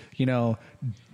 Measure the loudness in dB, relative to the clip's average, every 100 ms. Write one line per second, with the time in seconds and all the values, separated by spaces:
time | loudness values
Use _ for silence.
0 | -12 -2 0 2 2 0 -6 -10 -8 -8
1 | -8